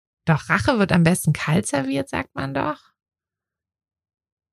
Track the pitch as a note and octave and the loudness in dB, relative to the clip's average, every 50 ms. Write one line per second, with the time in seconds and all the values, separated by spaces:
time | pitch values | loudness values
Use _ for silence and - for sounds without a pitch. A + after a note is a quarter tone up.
0 | _ _ _ _ - - D#3 - - - E3 G3 - D4 C4 G#3+ G3 - F3+ F3 | _ _ _ _ -2 -2 -2 0 0 0 0 0 2 2 2 2 2 2 4 4
1 | E3 D#3+ F3+ - - D#3 D3+ - - - D#3 F#3+ - - - C#4 C4 C4+ C4+ C#4 | 4 4 2 2 0 0 -2 0 0 -2 0 0 0 -2 -2 -4 -2 -2 -2 -4
2 | C4+ - - - C4 - - - C4+ C4+ C4+ C#4 - D4+ D4 - _ _ _ _ | -4 -4 -6 -8 -8 -8 -8 -8 -8 -6 -4 -4 -4 -4 -6 -8 _ _ _ _
3 | _ _ _ _ _ _ _ _ _ _ _ _ _ _ _ _ _ _ _ _ | _ _ _ _ _ _ _ _ _ _ _ _ _ _ _ _ _ _ _ _
4 | _ _ _ _ _ _ _ _ _ _ | _ _ _ _ _ _ _ _ _ _